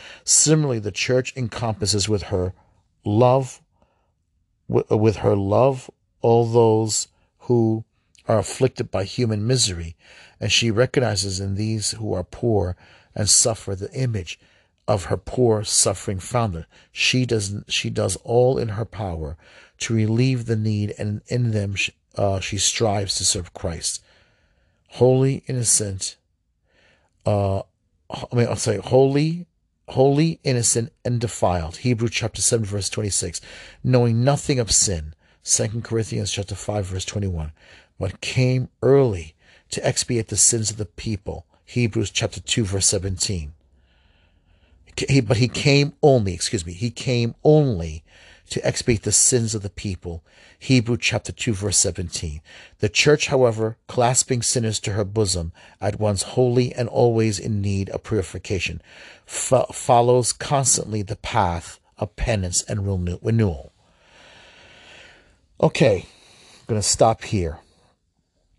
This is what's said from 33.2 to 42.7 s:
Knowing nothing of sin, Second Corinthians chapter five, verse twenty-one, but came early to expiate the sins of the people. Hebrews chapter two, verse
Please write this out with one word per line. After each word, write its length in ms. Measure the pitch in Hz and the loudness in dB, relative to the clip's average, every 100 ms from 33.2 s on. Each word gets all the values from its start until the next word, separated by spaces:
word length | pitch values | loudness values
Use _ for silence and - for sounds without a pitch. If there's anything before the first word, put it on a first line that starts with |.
| 90 - - - - - | -4 -8 -14 -20 -20 -6
Knowing 400 | 127 127 120 113 | 2 4 4 2
nothing 340 | 127 147 - 131 | 2 2 0 -2
of 140 | 107 | 0
sin, 420 | - 113 85 76 - _ _ | 0 0 -2 -6 -14 _ _
Second 420 | - - 113 117 | -4 -2 -2 -4
Corinthians 480 | - 113 107 117 101 | -4 -2 -2 -4 -4
chapter 220 | - 95 | -4 -6
five, 320 | 95 - 104 92 | -8 -4 -4 -4
verse 180 | 92 | -6
twenty-one, 480 | - 104 98 82 78 - - - _ - | -6 -4 -4 -4 -6 -10 -20 -20 _ -8
but 220 | 95 - | -8 -8
came 500 | - 127 127 127 127 - | -6 0 2 0 -4 -2
early 540 | 127 139 127 92 80 _ _ _ - | 4 4 4 0 -8 _ _ _ -10
to 160 | - - | -4 -2
expiate 420 | - - 120 107 | -2 -2 -2 -2
the 80 | 104 | 2
sins 340 | - 117 104 | 2 2 -2
of 80 | 107 | -6
the 80 | 101 | -10
people. 600 | - 117 101 - 78 - _ | -8 -6 -6 -6 -12 -14 _
Hebrews 460 | - 123 120 113 101 | -6 0 0 0 -2
chapter 300 | - 113 - | -2 -4 -4
two, 240 | - - | -4 -2
verse 220 | 98 | 0